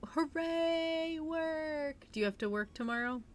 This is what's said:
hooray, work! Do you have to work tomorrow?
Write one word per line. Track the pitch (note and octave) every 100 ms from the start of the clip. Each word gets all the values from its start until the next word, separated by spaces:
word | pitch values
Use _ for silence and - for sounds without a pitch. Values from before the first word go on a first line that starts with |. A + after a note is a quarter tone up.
hooray, | - - D#4 E4 E4 E4 E4 E4 E4 E4 E4 E4
work! | D#4 E4 D#4+ D#4+ D#4 D4+ C#4+ C4+ -
Do | -
you | G#3
have | G3+
to | G#3
work | G#3 G#3
tomorrow? | - A#3 A#3 A#3+ B3 A3